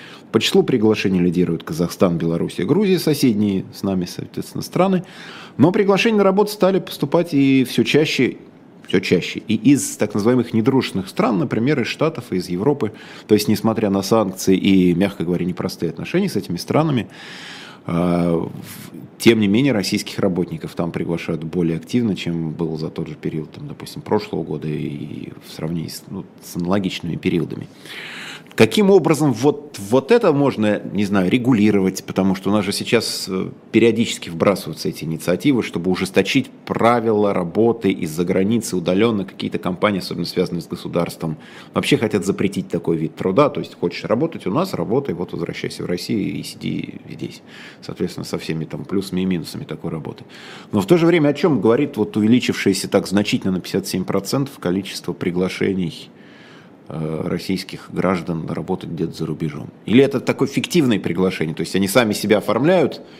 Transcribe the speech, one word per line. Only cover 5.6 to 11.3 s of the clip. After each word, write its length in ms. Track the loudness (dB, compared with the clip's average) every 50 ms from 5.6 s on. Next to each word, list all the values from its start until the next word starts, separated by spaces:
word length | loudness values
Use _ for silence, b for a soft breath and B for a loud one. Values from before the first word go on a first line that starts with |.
| 4 6
приглашения 460 | 6 4 4 4 4 4 4 4 4 4
на 60 | 4
работу 280 | 4 4 4 2 0
стали 280 | 0 2 2 2 2 2
поступать 520 | -2 -4 -6 -4 -2 0 2 2 2 2
и 320 | 2 4 4 6 6 4 4
все 180 | 2 2 0
чаще, 540 | 2 4 4 4 2 2 2 2 2 0 0 -4 -12 -20 -20 -20 -20 -20 -20 -20 -4
все 140 | -2 0 0
чаще. 400 | 2 2 2 0 0 -2 -6 -8 -4 -2
И 60 | -2
из 420 | 2 4 4 4 4 2 -2 -4
так 180 | -4 -4 -2 -2
называемых 380 | 0 2 4 4 4 2 0
недружественных 560 | 0 0 2 2 2 2 0 0 -4 -6 -6 -4
стран, 300 | -2 0 0 0